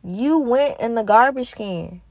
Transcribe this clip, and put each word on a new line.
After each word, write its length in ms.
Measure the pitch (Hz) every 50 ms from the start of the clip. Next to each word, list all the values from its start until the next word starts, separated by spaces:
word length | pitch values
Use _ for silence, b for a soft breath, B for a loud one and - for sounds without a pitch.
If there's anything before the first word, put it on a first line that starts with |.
You 380 | - 175 180 208 247 294 320 320
went 380 | 277 233 240 269 285 285 - -
in 140 | - 233 233
the 100 | 226 220
garbage 500 | 202 208 226 247 269 269 262 247 - -
can. 480 | - 214 202 185 170 165 170 180 175 - _